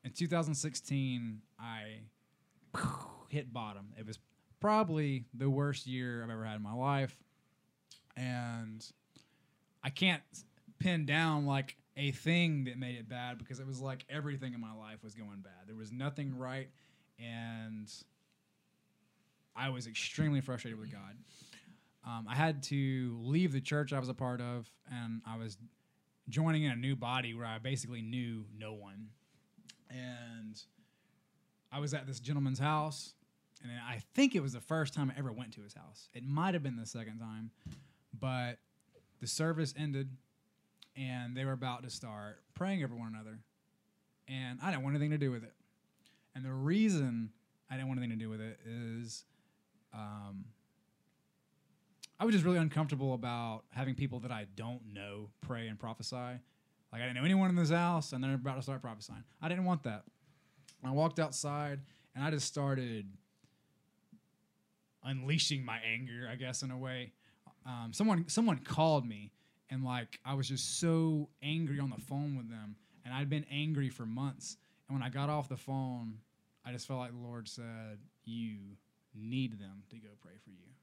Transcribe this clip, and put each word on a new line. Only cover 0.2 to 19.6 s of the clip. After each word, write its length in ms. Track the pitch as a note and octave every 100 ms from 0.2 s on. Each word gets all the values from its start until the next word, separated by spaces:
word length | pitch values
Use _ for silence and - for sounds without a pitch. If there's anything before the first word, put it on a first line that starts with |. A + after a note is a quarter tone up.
| E3+
thousand 280 | E3+ D#3 C#3
sixteen, 840 | D3+ - - C#3 C3 B2 A#2 G#2+ - -
I 400 | A#2 A2+ G#2+ A2 A2 _ _ _ _ _ _ - - - - - -
hit 240 | D3 B2+
bottom. 380 | A#2 G#2+ G2+ G2+ A2
It 80 | A2
was 100 | A2 _ _ _ _
probably 640 | G#3 G#3+ G3 D#3 D3 C3 A#2
the 160 | A#2 C3+
worst 360 | C3+ C#3+ C#3 B2+
year 380 | B2+ B2 A#2
I've 60 | A#2
ever 160 | A2+ A2
had 100 | G#2+
in 60 |
my 120 | G#2
life. 400 | A#2 C3 C#3 C3+ - _ _ _ _ _ _ _ - _ -
And 760 | B2+ B2 A#2+ A#2 A2 A2 - - _ - _ _ _ _ _ _
I 60 | C#3
can't 340 | - F#3 D#3+ -
s-, 140 | - - _ - -
pin 260 | F#3 E3+ C#3+
down, 400 | D3+ D#3+ D3+ C#3+
like, 300 | C#3 C3+ - _ -
a 140 | C#3+
thing 520 | - D#3+ F3 E3+ D3
that 140 | B2+ B2
made 180 | B2+ B2
it 140 | A2+
bad 280 | B2 B2 A#2+
because 220 | A2+ C3
it 80 | C3+
was 140 | B2+
like 240 | C3+ C3 -
everything 440 | C#3+ D3 C#3 C3
in 80 | A#2+
my 120 | A2+
life 300 | A2 G#2+ G#2+
was 100 | A2
going 280 | G#2 G#2 G2+
bad. 260 | G2 F2+ F#2+
There 80 | A2
was 160 | G#2+
nothing 460 | A#2+ C#3 C#3+ C#3 B2+
right, 320 | B2+ C3+ C3 _ _ _ _ -
and 720 | A#2 A#2 A#2 A2+ A2 A2 G#2+ - - _ _ _ _ _ _ _ _ _ _ _ _ _ _
I 140 | A2+